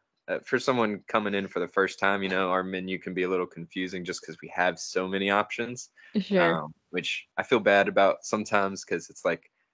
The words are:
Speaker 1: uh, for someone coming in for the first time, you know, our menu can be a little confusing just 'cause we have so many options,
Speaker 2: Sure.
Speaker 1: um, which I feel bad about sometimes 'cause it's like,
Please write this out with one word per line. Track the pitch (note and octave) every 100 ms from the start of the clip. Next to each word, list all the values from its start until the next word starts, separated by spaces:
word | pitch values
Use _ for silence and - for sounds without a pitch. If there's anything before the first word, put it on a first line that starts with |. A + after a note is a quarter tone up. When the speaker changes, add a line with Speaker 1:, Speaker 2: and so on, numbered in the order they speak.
| _ _ -
Speaker 1:
uh, | F#2
for | - B2+
someone | - B2+ A2 G2+ -
coming | A2+ G#2
in | G2+ G2
for | F2+
the | F2
first | - F#2+ -
time, | G2 G2+
you | F#2+
know, | F#2 F#2
our | F#2
menu | F#2 F#2 F#2 F#2
can | -
be | F2+
a | F2+
little | F#2 F2+
confusing | - E2+ F#2+ F#2 F#2
just | F2 F2 -
'cause | D#2+
we | D#2+
have | - F2+ E2+
so | - F#2 F#2
many | G2 G2
options, | G2+ G#2 - A#2 B2 - _ - A3
Speaker 2:
Sure. | F#3 G3 E3+ E3+
Speaker 1:
um, | D3+ - _
which | F2+ - - - -
I |
feel | - A#2+
bad | G#2 G2+ G2
about | F#2+ G2 -
sometimes | - G#2+ G2+ G#2 G2 G2
'cause | - F2 -
it's | -
like, | F#2 E2 _ _ _